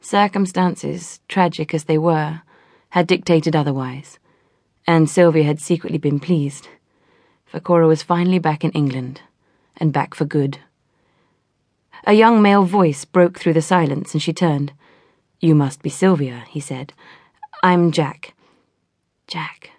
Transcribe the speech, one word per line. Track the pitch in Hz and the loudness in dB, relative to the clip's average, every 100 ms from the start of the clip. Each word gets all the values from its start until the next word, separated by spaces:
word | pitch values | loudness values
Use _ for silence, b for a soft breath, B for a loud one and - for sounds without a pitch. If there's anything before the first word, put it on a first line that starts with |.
circumstances, | - 202 202 202 190 185 180 - 143 160 170 - _ | -2 0 0 0 -2 0 -2 -2 -8 -10 -12 -20 _
tragic | - 190 - 156 | 0 0 -2 -6
as | 160 | -6
they | 151 156 | -2 0
were, | 160 160 151 160 _ b b b b | 2 0 -2 -8 _ b b b b
had | - 175 | -2 0
dictated | 185 - 165 156 | -2 2 0 2
otherwise, | 156 147 135 131 131 - - _ _ _ _ _ _ | 0 -2 -4 -6 -10 -16 -20 _ _ _ _ _ _
and | - 165 156 | -2 2 2
Sylvia | - 175 160 | 4 4 4
had | 147 147 | 0 -2
secretly | - 170 - 160 | -2 -4 -2 -4
been | 147 143 | -2 -4
pleased, | 139 175 143 139 - _ _ _ _ _ _ _ _ | -2 -2 -2 -8 -20 _ _ _ _ _ _ _ _
for | 165 | -16
Cora | - 175 160 | 0 2 4
was | 160 | 2
finally | - 170 175 185 | 0 -2 0 0
back | 165 151 | 0 -2
in | 160 | -4
England, | 156 143 131 127 139 _ _ _ _ _ _ | -2 -2 -4 -10 -14 _ _ _ _ _ _
and | 160 | -2
back | 143 - | -2 -6
for | - | -6
good. | 147 151 139 139 _ _ _ _ _ _ _ _ _ _ _ _ _ B | -4 -2 -4 -6 _ _ _ _ _ _ _ _ _ _ _ _ _ B
A | - | 0
young | 214 220 233 | 4 6 6
male | 208 202 | 6 4
voice | 185 202 175 139 | 2 2 0 0
broke | - 185 175 180 | -2 2 2 2
through | - | 0
the | 165 | 0
silence, | 156 180 160 143 - | 0 0 0 -4 -6
and | 151 | -6
she | - | -4
turned. | 160 175 147 143 - b b b b b _ | -2 0 0 -4 -10 b b b b b _
"You | 165 | 2
must | 151 139 - | 2 2 -4
be | - | -12
Sylvia," | - 185 175 139 120 113 | -2 0 0 -2 -10 -14
he | 151 | -14
said. | 139 131 135 _ B B B B B - | -10 -12 -12 _ B B B B B -4
"I'm | 185 180 175 | 0 2 2
Jack." | 165 143 - - _ _ _ _ _ _ _ _ _ _ | 0 -4 -6 -20 _ _ _ _ _ _ _ _ _ _
Jack. | 165 156 - - | -10 -10 -14 -20